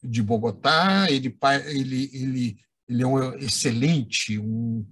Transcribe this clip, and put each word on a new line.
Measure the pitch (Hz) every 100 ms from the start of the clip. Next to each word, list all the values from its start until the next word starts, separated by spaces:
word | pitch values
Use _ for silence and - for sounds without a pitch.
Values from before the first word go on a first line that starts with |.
de | 131 117
Bogotá, | 104 113 113 98 135 160 190 196 190
ele | 135 127
pa-, | - 139 139
ele, | 143 143 131 127 139
ele, | 135 131 131 120 101 _ _ -
ele | 120
é | 127
um | 135 131 131
excelente, | 135 - 123 113 147 160 104 - - 107
um | 110 113 117 113 101